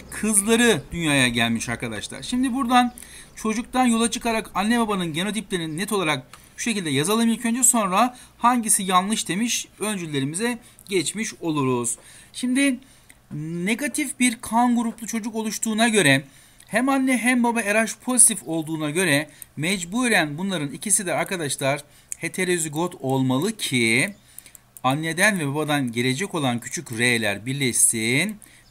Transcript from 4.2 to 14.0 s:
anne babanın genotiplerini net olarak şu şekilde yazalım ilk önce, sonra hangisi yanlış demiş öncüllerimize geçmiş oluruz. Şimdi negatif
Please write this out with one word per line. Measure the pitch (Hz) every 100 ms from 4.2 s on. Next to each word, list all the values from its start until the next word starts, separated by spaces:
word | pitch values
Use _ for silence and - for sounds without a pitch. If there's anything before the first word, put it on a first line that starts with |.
| 233 226 -
anne | 180 208 240
babanın | 214 196 175
genotiplerini | 156 202 214 - 180 160 151
net | 196
olarak | 208 160 139 - - - -
şu |
şekilde | 240 208 160
yazalım | 135 170 220 233
ilk | 226
önce, | 233 240
sonra | 247 233 190 190 254 - - -
hangisi | 240 247 214 -
yanlış | 190 185 196 220 -
demiş | 180 233 - - -
öncüllerimize | 208 202 165 143 139 170 233 233 - - -
geçmiş | 196 147 196 220 -
oluruz. | 170 151 131 123 117 - - - -
Şimdi | - 247 254 277 247 - - _ - - 147 156 170
negatif | 185 233 285 302